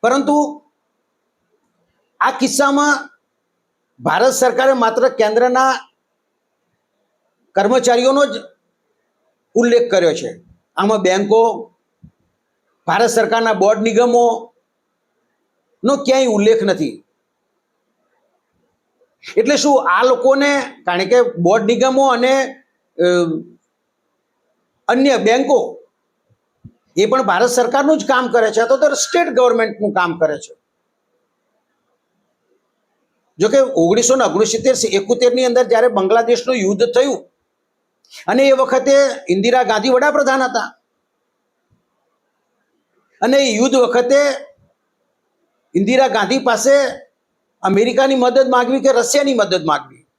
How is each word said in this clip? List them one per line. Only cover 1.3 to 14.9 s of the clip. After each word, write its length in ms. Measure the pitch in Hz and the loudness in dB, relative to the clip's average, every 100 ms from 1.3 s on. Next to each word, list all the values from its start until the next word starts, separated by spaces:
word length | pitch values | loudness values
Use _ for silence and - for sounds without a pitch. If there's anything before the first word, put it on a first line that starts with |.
| _ _ _ _ _ _ _ _ _ | _ _ _ _ _ _ _ _ _
આ 120 | 208 | -6
કિસ્સામાં 800 | 262 262 - 285 277 294 277 - _ _ _ _ _ _ _ _ _ | -2 -4 -2 -2 0 0 -2 -6 _ _ _ _ _ _ _ _ _
ભારત 340 | 123 160 240 | -4 0 0
સરકારે 400 | 254 254 240 262 | 0 -2 0 0
માત્ર 360 | 262 226 226 254 | 2 0 0 -2
કેન્દ્રના 640 | 254 214 220 247 254 262 254 - _ _ _ _ _ _ _ _ _ _ _ _ _ _ _ _ - | 0 0 2 0 2 0 -2 -8 _ _ _ _ _ _ _ _ _ _ _ _ _ _ _ _ -4
કર્મચારીઓનો 720 | 202 254 247 240 254 269 285 | 0 0 2 2 2 2 0
જ 160 | 220 - _ _ _ _ _ _ _ _ _ _ - | -4 -14 _ _ _ _ _ _ _ _ _ _ -2
ઉલ્લેખ 360 | 240 233 240 | 2 2 2
કર્યો 220 | 196 170 | 0 0
છે. 280 | 147 120 95 _ _ _ - | -2 -8 -14 _ _ _ -4
આમાં 240 | 196 214 | -2 0
બેંકો, 720 | 180 185 202 220 226 196 - _ _ _ - _ _ _ _ _ _ _ - | 0 -2 0 2 2 -2 -12 _ _ _ -20 _ _ _ _ _ _ _ -6
ભારત 220 | 170 226 | -2 0
સરકારના 440 | 233 220 226 226 | 0 0 0 -2
બોર્ડ 280 | 208 196 214 | 0 2 2
નિગમોનો 2250 | 220 214 247 240 240 226 - _ _ _ _ | 0 2 2 4 2 0 -8 _ _ _ _